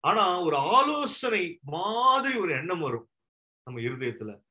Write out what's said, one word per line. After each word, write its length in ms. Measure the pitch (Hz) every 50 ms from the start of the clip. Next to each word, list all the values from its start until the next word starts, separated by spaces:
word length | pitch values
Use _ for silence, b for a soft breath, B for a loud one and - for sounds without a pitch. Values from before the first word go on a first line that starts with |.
| -
ஆனா 220 | 147 202 226 208 185 180 180
ஒரு 180 | 175 160 147 139 139 160
ஆலோசனை 720 | 220 254 277 294 302 294 285 254 - - - 247 220 202 180 170 165 _ -
மாதிரி 680 | 139 147 165 185 208 220 233 247 262 262 269 - 277 262
ஒரு 160 | 233 190 170 147
எண்ணம் 320 | 131 147 175 185 170 156
வரும் 220 | 131 120 117 - _ _ _ _ _ _ _ _ _ _ _ _
நம்ம 140 | - 127 120
இருதயத்துல. 500 | 113 120 127 127 131 120 110 - 110 107 101 - _ _